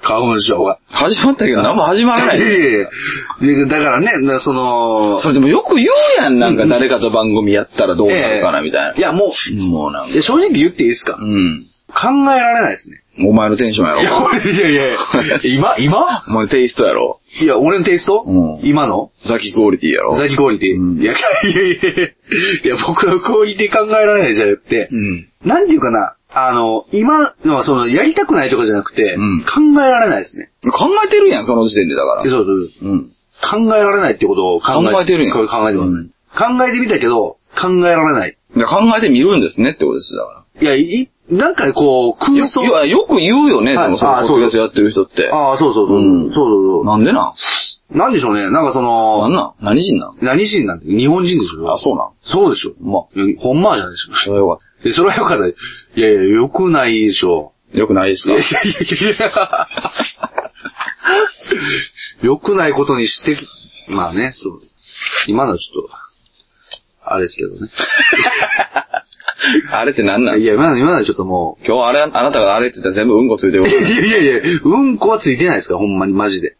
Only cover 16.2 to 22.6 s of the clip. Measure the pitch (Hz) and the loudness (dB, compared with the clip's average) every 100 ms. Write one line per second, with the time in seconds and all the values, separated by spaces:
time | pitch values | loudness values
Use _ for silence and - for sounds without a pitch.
16.2 | - 110 107 139 123 - 110 53 58 - | -4 -4 0 0 0 0 0 0 -2 -6
17.2 | _ - 160 202 143 190 175 175 - 202 | _ -2 0 2 2 2 2 0 2 -2
18.2 | 226 92 82 78 - 147 135 95 - _ | 2 0 0 -2 0 0 0 -2 -6 _
19.2 | - 117 107 95 107 90 78 - 57 76 | -4 -4 -2 0 2 2 0 -2 0 0
20.2 | 143 135 139 104 95 92 90 85 107 - | 0 0 0 2 -2 0 0 0 -2 0
21.2 | 330 220 208 175 190 175 185 180 180 _ | -2 0 0 0 0 0 -2 -2 -4 _
22.2 | _ 156 190 180 | _ -4 -2 -2